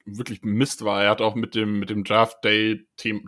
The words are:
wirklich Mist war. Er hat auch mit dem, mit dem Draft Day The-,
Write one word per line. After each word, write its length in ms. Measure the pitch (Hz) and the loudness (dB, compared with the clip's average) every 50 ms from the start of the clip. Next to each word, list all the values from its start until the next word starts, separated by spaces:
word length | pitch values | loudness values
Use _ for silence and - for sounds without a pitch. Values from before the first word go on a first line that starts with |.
| _ | _
wirklich 360 | 101 98 110 120 - 110 - - | -12 -12 -10 -10 -10 -10 -6 -4
Mist 400 | 107 104 113 139 135 - - 110 | -2 0 2 0 0 -2 -4 -2
war. 200 | 104 101 98 101 | -2 0 2 4
Er 80 | 104 | 4
hat 100 | 107 - | 4 4
auch 140 | 110 110 107 | 2 0 0
mit 180 | 113 113 - - | -2 -4 -4 -2
dem, 260 | 110 107 107 104 101 | -2 -2 0 -2 -4
mit 120 | 98 95 | -4 -4
dem 120 | 107 104 95 | -4 -4 -2
Draft 400 | - 107 110 113 113 - - - | 2 4 4 4 2 0 -2 0
Day 440 | 107 107 107 110 110 110 107 - _ _ - | 2 2 4 2 0 0 -2 -8 _ _ -8
The-, 260 | - 110 107 104 - | -6 -6 -6 -6 -10